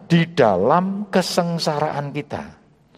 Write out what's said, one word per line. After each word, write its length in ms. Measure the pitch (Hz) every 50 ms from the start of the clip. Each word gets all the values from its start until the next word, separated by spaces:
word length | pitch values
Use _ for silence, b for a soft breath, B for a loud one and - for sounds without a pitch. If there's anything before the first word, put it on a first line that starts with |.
| -
di 160 | - 170 170 165 170
dalam 800 | - - 123 107 95 87 98 123 156 180 185 196 196 202 208 -
kesengsaraan 1040 | - 190 175 - - 185 175 175 170 165 - 175 151 147 151 156 - 143 143 143 135
kita. 400 | 147 143 - - 85 73 80 - _ _ _ _ _ _ _ B